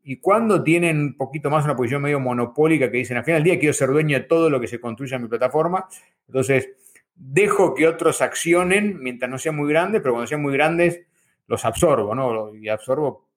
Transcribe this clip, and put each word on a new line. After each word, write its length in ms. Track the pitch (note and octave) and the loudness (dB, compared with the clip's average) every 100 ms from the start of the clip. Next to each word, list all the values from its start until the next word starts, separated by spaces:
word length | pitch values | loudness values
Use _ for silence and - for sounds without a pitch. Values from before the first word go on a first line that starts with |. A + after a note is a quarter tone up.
y 160 | C#3 C3 | -14 -6
cuando 420 | F#3 G#3+ A3+ F3 | 0 2 4 2
tienen 360 | C#3+ E3+ E3+ D3+ | 4 2 2 0
un 180 | C#3+ A#2 | -2 -4
poquito 340 | C3 - C#3+ | -8 -4 -2
más 140 | D3+ | 0
una 120 | D3 B2+ | 0 -2
posición 260 | A#2 C#3+ | -2 -2
medio 160 | C#3+ C#3+ | -2 -2
monopólica 720 | B2+ B2 A#2 D3 D#3+ D#3 B2 | -2 -2 -2 2 2 4 2
que 80 | B2 | -2
dicen, 200 | B2 B2 | -4 -4
"Al 60 | |
final 160 | D3 E3 | 0 2
del 120 | E3 | 2
día 60 | F3 | 2
quiero 160 | D3 | 0
ser 140 | C3+ C3 | 2 2
dueño 300 | D3 D3+ C3+ | 2 2 0
de 60 | |
todo 240 | - E3 D#3+ | 2 2 4
lo 100 | C3+ | 2
que 80 | A2 | -4
se 140 | A2+ | -8
construya 360 | A#2+ A2 C3+ C3 | -8 -8 -8 -8
en 60 | |
mi 60 | A2+ | -6
plataforma, 580 | A#2 B2 D3+ E3 F#3 F#3 - _ _ _ | -2 0 2 0 -2 -6 -20 _ _ _
entonces 440 | C3 C3 C3+ - - _ _ _ | -2 2 0 0 -16 _ _ _
dejo 600 | _ C3 D3 G#3 - F3+ | _ -4 0 2 4 2
que 120 | - D#3+ | 4 2
otros 360 | E3 D#3+ - | 2 0 2
accionen 800 | B2 - E3 F3 F3+ G3+ G#3 E3+ | -2 -2 0 2 2 2 0 -4
mientras 300 | B2+ A#2+ B2 | -10 -8 -8
no 80 | C3 | -6
sean 180 | D#3+ D3+ | -6 -4
muy 120 | D3 | 0
grandes, 300 | D#3 F#3 G#3+ | 0 0 -2
pero 140 | C#3 | 0
cuando 120 | A#2 A#2 | -2 -2
sean 160 | D3+ | -4
muy 120 | C#3+ | -2
grandes 480 | C#3 D#3 E3+ F3 F3 _ _ _ _ - | 0 0 2 0 0 _ _ _ _ -8
los 180 | A2+ | -4
absorbo", 500 | A#2 - E3+ B2+ G#2 | -2 2 2 2 0
¿no? 400 | B2 C3 A2 G#2+ | -2 -2 -4 -6
Y 140 | G#2+ G#2+ | -10 -6
absorbo 600 | G#2+ - C#3 C#3+ - _ | -6 -2 -2 -2 -6 _